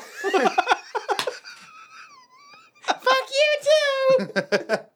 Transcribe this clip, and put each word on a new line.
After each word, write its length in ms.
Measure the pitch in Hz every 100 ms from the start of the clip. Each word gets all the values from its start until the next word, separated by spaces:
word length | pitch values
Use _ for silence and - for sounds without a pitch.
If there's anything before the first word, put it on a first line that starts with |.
| - - 392 370 392 - 508 - - 480 - 440 - 494 - 1077 1077 1077 1077 1077 1077 1077 988 1047 1077 1077 1077 _
Fuck 460 | 1077 - 508 523 508
you, 960 | 539 605 587 554 622 587 539 539 523 196
too. 500 | 196 - 202 - 220 -